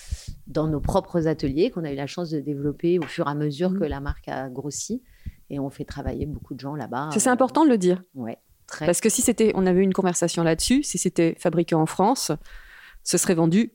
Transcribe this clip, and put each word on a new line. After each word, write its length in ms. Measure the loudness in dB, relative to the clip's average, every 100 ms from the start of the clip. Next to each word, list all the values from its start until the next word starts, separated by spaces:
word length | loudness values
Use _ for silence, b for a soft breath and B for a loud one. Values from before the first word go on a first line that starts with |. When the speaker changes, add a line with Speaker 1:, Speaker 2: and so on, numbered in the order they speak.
| B B B B -6
Speaker 1:
dans 220 | -2 0
nos 120 | 0
propres 440 | 0 0 0 0 0
ateliers, 440 | 0 -2 0 0
qu'on 140 | 0 -6
a 60 |
eu 40 | -6
la 100 | -6
chance 220 | -6 -4
de 100 | -4
développer 600 | -4 -4 -4 -2 0 0
au 40 |
fur 240 | 0 -4 -4
et 40 |
à 20 | -2
mesure 360 | -2 -2 -2
Speaker 2:
Mhm. 80 | 0
Speaker 1:
que 40 | -2
la 140 | -4
marque 260 | -6 -8 -6
a 220 | -8 -6
grossi. 520 | -8 -8 -8 -8 -8 B B B B -10
Et 100 | -6
on 100 | -6
fait 160 | -8 -12
travailler 400 | -8 -6 -4 -6
beaucoup 280 | -8 -12
de 60 | -12
gens 160 | -8 -8
là-bas. 340 | -6 -6 -2
Speaker 2:
Ça, 60 | -2
c'est 100 | 0
Speaker 1:
Euh, 40 |
Speaker 2:
important 300 | 2 2 4 4
de 40 |
le 80 | 6
dire. 220 | 4 0 -4 -10
Speaker 1:
ouais, 220 | -10 -10 _ _ -18
très. 180 | -4 0
Speaker 2:
Parce 160 | 2
que 80 | 2
si 120 | 2
c'était, 280 | 0 4 2 4
on 100 | 4
avait 140 | 4
eu 40 |
une 100 | 4
conversation 500 | 4 2 2 0 2
là-dessus, 400 | 2 2 2 2
si 140 | 2 -2
c'était 360 | -2 2 2 2
fabriqué 340 | 0 0 2 2
en 100 | 2
France, 440 | 2 2 2 -2 -6 B B B B B B
ce 140 | -2 0
serait 160 | 2 4
vendu 380 | 4 4 2